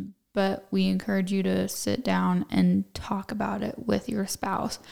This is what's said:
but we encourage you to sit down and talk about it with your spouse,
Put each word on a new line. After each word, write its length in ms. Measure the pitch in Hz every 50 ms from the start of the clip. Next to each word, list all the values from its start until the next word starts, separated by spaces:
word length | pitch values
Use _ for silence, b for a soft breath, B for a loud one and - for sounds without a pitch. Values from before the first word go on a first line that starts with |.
| 190 202 - _ _ _ -
but 340 | 202 196 196 190 - - -
we 180 | 196 190 190
encourage 440 | 190 190 185 - 214 196 190 185 190
you 100 | 196 196 185
to 240 | 185 190 185 190 190
sit 340 | - - - 202 202 247 -
down 420 | - 185 185 185 185 180 180 - -
and 440 | - 190 185 180 185 196 190 - -
talk 380 | - - - 202 196 190 -
about 320 | 220 208 202 202 202 202 208
it 240 | 214 - 226 233
with 220 | 220 202 196 - 233
your 180 | 220 208 196
spouse, 520 | - - - - 196 190 - - 220 - - B B